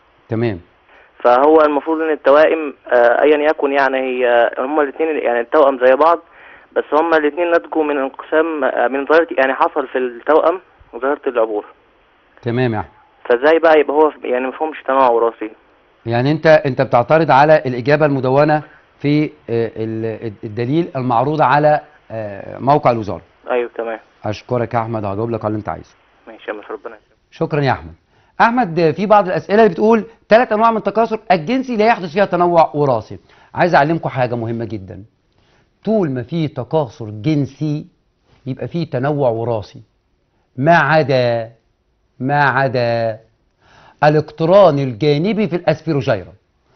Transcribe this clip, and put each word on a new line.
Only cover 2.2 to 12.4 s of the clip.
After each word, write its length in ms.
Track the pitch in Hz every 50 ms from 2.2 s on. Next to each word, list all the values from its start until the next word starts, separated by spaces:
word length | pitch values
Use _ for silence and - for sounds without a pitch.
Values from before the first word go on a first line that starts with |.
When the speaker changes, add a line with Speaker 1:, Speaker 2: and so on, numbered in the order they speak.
| _ 131 139 147 156 160 165 160 156 143 131 _ _ - 123
Speaker 2:
آه، 280 | 123 120 120 120 -
أيا 160 | - 147 151
يكن 340 | 147 147 151 156 - - 139
يعني 260 | 139 143 139 135 135
هي 540 | 131 131 131 127 127 127 120 120 120 117 - - -
هما 220 | 127 131 151 156 147
الاتنين 260 | 139 135 - 160 160 156
يعني 220 | 139 - 120 120 120
التوأم 400 | 117 - - 156 147 135 139 123 123
زي 100 | 127 131
بعض، 240 | 131 147 165 170 165 - _ _ - - - - - _ _ _
بس 80 | - - - 147
هما 240 | 147 165 165 165
الاتنين 340 | 156 151 147 143 160 175 175
نتجوا 320 | 170 165 151 - - 160 156
من 140 | 147 143
انقسام، 640 | 143 135 135 131 - - - - 156 160 165 160 151 135
آه، 240 | 127 - - 120
من 180 | 120 127 139 139
ظاهرة 220 | 127 151 165 165 160
يعني 220 | 156 - 131 135 131
حصل 340 | 127 156 170 - 156 135
في 100 | 123 -
التوأم 640 | 131 127 123 120 117 - - 147 160 - 160 175 185 _ _ _ _ _ _ -
ظاهرة 240 | 120 123 135 147 143 -
العبور. 380 | 139 123 120 113 113 107 104 - - - _ _ _ _ _ _ _ _ _ _ _ _ _